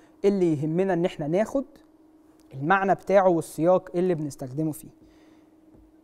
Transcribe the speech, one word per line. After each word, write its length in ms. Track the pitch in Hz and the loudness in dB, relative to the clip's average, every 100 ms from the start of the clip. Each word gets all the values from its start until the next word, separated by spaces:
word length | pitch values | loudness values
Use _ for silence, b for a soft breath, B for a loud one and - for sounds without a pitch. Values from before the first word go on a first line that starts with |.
| b b | b b
اللي 280 | 202 202 175 147 | 0 2 2 0
يهمنا 300 | 156 165 190 | -2 -2 0
إن 120 | 170 | 0
إحنا 240 | 175 - 147 | -2 -4 -2
ناخد 360 | 180 220 277 262 - _ _ _ _ _ _ _ | -2 0 -2 -6 -12 _ _ _ _ _ _ _
المعنى 400 | 135 147 196 196 | -6 0 2 2
بتاعه 340 | 175 - 190 185 | 0 2 4 4
والسياق 640 | 165 - - 165 185 - | 2 -2 -2 2 2 0
اللي 200 | 180 185 | -4 -2
بنستخدمه 580 | 160 147 - 131 139 156 | -2 -6 -10 -10 -6 -6
فيه. 160 | 143 - - b b b b b b _ - _ _ | -6 -14 -20 b b b b b b _ -20 _ _